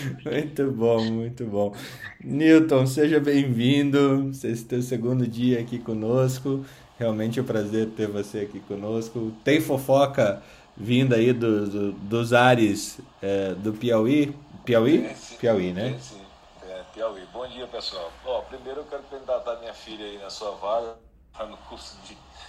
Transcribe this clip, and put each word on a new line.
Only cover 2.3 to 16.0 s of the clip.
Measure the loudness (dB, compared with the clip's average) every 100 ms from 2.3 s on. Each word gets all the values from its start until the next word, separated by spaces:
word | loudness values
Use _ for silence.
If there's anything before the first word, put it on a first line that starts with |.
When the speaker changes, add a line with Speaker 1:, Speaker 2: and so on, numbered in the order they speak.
| 2 8 8 8 4 2
Speaker 1:
seja | 2 4 4
bem-vindo. | 4 2 2 2 2 4 4 4 4 4 0
Esse | -4 -6 -6
teu | -4 -4
segundo | -2 -2 0 0 0
dia | 0 2 2
aqui | 0 -8
conosco. | -6 -4 0 2 2 0 -4 -4 -6 -16 -18 -4
Realmente | -2 0 -2 -2
é |
um | -2
prazer | -2 0 0 -2
ter | -2 -4
você | -4 -6 -6
aqui | -8 -8
conosco. | -10 -8 -4 -4 -6 -6 -8 -4
Tem | 2 2
fofoca | 2 -2 2 4 4 2 0 0 -10 -20 -20 -10
vinda | 0 2 4 4
aí | 4
do, | 4 2 2 0
do, | -2 -4
dos | -6 -4 -2 4
ares, | 6 8 6 4 2 -6 -14 -20 _
é, | -4 -2 -2
do | -4 -4
Piauí? | -4 0 2 4 2 0 -4 -16 -10
Piauí? | 0 4 6 4
Speaker 2:
Tem | 2 -8
sim. | -18 -4
Speaker 1:
Piauí, | 0 2 0
né? | -2 -6
Speaker 2:
Tem |
sim. | -6